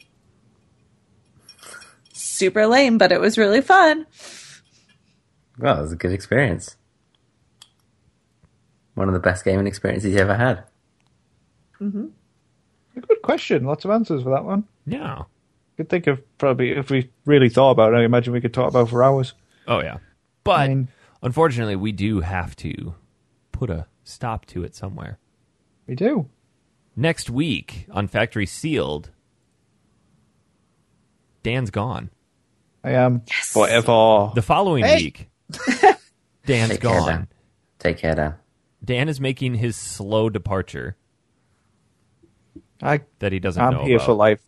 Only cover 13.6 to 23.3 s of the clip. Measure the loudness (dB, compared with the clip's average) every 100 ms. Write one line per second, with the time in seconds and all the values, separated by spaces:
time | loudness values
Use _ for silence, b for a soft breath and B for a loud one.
13.6 | 0 -4 0 0 0 -2 0 -2 0 -4
14.6 | -4 _ -10 -8 -8 -12 -14 _ _ _
15.6 | _ -12 -4 -2 0 -2 -6 -2 0 0
16.6 | -2 -2 -2 -2 -2 _ 2 6 6 6
17.6 | 6 6 6 6 4 2 0 -2 -4 -2
18.6 | 0 2 2 4 4 2 -2 -10 _ _
19.6 | -6 -4 -4 -10 -18 _ _ _ 0 2
20.6 | 2 -2 -4 b b b -4 0 0 0
21.6 | -4 -2 -4 -2 -2 -2 -4 -6 -8 -10
22.6 | -12 -10 -12 -16 _ _ _